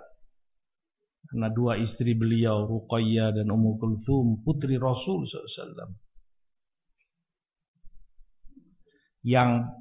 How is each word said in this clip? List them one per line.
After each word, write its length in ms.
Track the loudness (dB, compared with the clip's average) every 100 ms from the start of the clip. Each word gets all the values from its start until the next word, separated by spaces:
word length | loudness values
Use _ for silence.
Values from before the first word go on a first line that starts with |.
| -12 -20 -20 _ _ _ _ _ _ _ _ _
Karena 240 | -10 -4 -2
dua 320 | 0 0 0
istri 320 | -2 0 0
beliau, 560 | 2 2 2 2 2 0
Ruqayyah 640 | -4 -2 0 2 2 2
dan 160 | 0 0
Ummu 320 | 2 2 2
Kulthum, 640 | -2 -2 0 2 2 2
putri 320 | 0 -2 0 0
Rasul 480 | 0 -2 -2 -4
sallallahu 240 | -6 -10 -14
alaihi 100 | -14
wasallam. 320 | -14 -14 -14 -16 -20 -20 -20 _ _ _ _ _ _ _ _ _ _ _ _ _ _ _ -18 -18 -20 -20 -20 _ -18 -18 -20 _ _ _ _ _
Yang 260 | 2 4 4 2 -2 -4